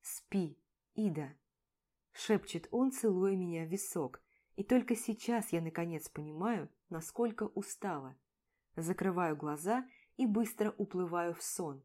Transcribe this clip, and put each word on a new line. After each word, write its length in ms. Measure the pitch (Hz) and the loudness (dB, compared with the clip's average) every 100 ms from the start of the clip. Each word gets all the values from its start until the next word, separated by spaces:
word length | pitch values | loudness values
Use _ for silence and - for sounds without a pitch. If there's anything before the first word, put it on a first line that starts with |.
«Спи, 560 | - - _ 202 170 - _ _ _ | -10 -12 _ -2 -2 -4 _ _ _
Ида», 400 | - 214 156 139 - _ _ _ _ _ _ _ | -2 0 0 -6 -10 _ _ _ _ _ _ _
шепчет 560 | - - 208 - 170 - | -14 2 2 2 -8 -2
он, 220 | 233 262 | 2 2
целуя 420 | 262 226 185 196 | 4 4 6 4
меня 300 | 196 180 170 | 4 0 -2
в 40 | 165 | -2
висок. 520 | 190 - 185 135 - _ _ _ - | -4 -2 -2 -4 -6 _ _ _ -8
И 60 | |
только 320 | 202 254 247 | 4 4 6
сейчас 580 | 226 - 220 - 233 208 | 0 0 -4 0 0 2
я 100 | 170 | 0
наконец 480 | 165 160 170 160 - | 0 -2 -2 -4 -6
понимаю, 580 | - 151 151 202 220 147 _ _ | -8 -8 -4 0 0 -4 _ _
насколько 540 | 165 160 - 233 220 | -8 -8 0 0 0
устала. 720 | 214 - 196 - 202 156 131 131 _ _ _ _ _ - | -4 -4 -6 -6 -4 -4 -8 -14 _ _ _ _ _ -6
Закрываю 600 | 165 180 190 180 175 147 | -2 0 0 2 0 0
глаза 500 | 151 147 170 240 254 - _ - | -2 -4 0 0 0 -16 _ 0
и 100 | 254 | 2
быстро 480 | 208 233 - 214 - | 4 2 2 0 0
уплываю 560 | 208 180 175 175 170 | -2 0 0 0 0
в 80 | 165 | -2
сон. 400 | - - 170 135 | -6 -4 -4 -6